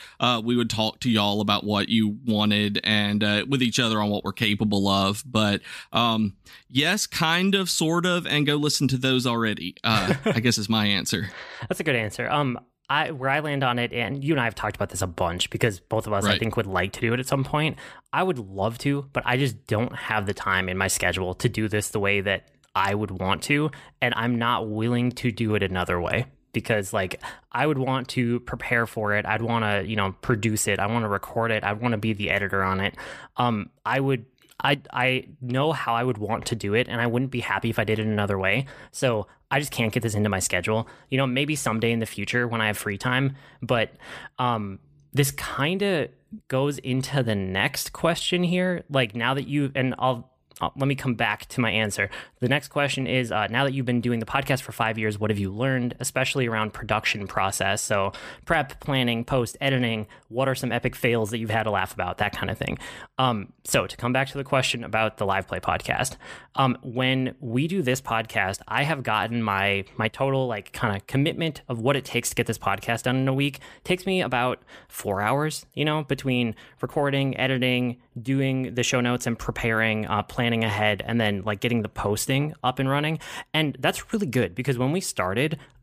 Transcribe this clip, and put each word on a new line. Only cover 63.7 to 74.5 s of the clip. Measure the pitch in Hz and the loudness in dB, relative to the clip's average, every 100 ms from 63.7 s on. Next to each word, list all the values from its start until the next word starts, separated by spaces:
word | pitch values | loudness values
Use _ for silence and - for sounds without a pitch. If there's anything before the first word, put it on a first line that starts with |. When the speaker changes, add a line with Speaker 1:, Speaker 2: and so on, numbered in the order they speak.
| 131 95 | 0 0
Speaker 2:
to | - | -2
come | 120 | 0
back | 127 135 | 0 0
to | 139 | -4
the | |
question | 135 135 127 123 | 0 2 2 -2
about | 117 110 110 - | -2 0 0 0
the | 101 | 0
Live | 95 95 | 0 0
Play | 90 | -4
podcast, | - 82 - - - - - - - - | 0 -2 0 -2 -2 -6 -16 -18 -10 0
um, | 135 120 | 2 2
when | 131 120 127 131 127 - | -4 -2 0 2 -2 -4
we | 127 120 156 | -4 -2 0
do | 196 | 0
this | 127 131 | 0 0
podcast, | - 113 113 110 95 101 - | 0 -4 -2 0 0 -2 -4
I | 110 | -2
have | 143 147 | 0 -2
gotten | 120 107 104 120 | 0 0 0 0
my, | 110 98 98 98 95 - | 0 2 2 0 -2 -2
my | 110 | -2
total, | - 139 135 127 | 0 0 0 -2
like, | 107 - | -4 -8
kinda | - 120 98 - | -4 -2 -2 -2
commitment | 135 151 - 165 147 - | 0 2 0 -4 -4 -8
of | 120 | -2
what | 123 139 | 0 0
it | - | 0
takes | 123 - | -2 0
to | - | -2
get | 117 | -2
this | 113 | -2
podcast | - 98 - 117 | -2 -2 -2 -2
done | 127 127 | 0 2
in | 135 | 2
a | |
week. | 135 143 139 | 2 0 -4
It | - - | -16 -18
takes | - 180 - | -4 -2 0
me | 185 | 0
about | 127 127 127 | 2 2 0